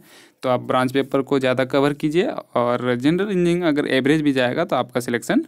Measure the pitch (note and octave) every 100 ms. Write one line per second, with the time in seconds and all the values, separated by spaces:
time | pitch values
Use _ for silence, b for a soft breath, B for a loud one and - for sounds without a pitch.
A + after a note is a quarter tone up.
0 | B B B B C3 B2 A#2+ B2+ D3+ C3+
1 | C3+ C#3 C3 C#3 C3 B2+ B2+ C#3+ C#3+ D3
2 | D#3 D#3+ G#3 - - B2 A#2+ A#2+ B2 A#2+
3 | C#3 F3 G#3 F#3 E3+ F3 E3+ D3 - C3
4 | C3+ D#3 D3 C3 B2 C#3+ E3+ C3+ A#2+ B2
5 | B2 A#2+ - -